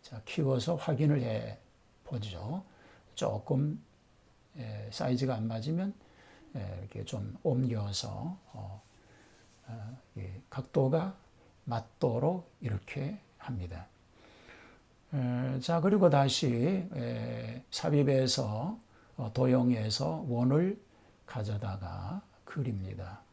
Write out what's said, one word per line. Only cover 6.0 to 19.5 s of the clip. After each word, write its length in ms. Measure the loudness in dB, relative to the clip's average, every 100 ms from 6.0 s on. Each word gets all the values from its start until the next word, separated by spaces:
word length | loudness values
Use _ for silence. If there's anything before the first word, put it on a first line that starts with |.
| -18 -20 -20 -20 -12 -8
예, 220 | -6 -8
이렇게 240 | -8 -10
좀 320 | -8 -6 -6 -2
옮겨서, 920 | 0 2 2 0 -2 -4 -4 -6 -6 -8 -14
어, 300 | -14 -12 -14 -18 -20 -20 -20 -20 -20 -20 -20 -14
어, 300 | -10 -10 -14 -16 -12
예, 260 | -10 -12 -10
각도가 680 | -10 -2 2 4 2 -2 -8 -20 -20 -20 _
맞도록 840 | -6 -6 -6 _ 0 2 0 0 -8 _
이렇게 600 | -4 -4 -6 -6 -6 -6 -14 _
합니다. 500 | -8 -6 -6 -10 -14 _ _ -20 -20 -20 -20 -20 -20 -20 _ _ _
에, 480 | -2 0 0 -2 -4
자, 200 | 0 2
그리고 300 | 4 8 8
다시, 760 | 8 6 4 2 4 2 2 -2
에, 680 | -4 -4 -4 -4 -6 -8 -10 -10
삽입에서, 1080 | -4 2 4 6 4 4 2 0 -2 -4 -6 -14 -20 -18 -8
어, 160 | -4
도형에서 920 | 2 6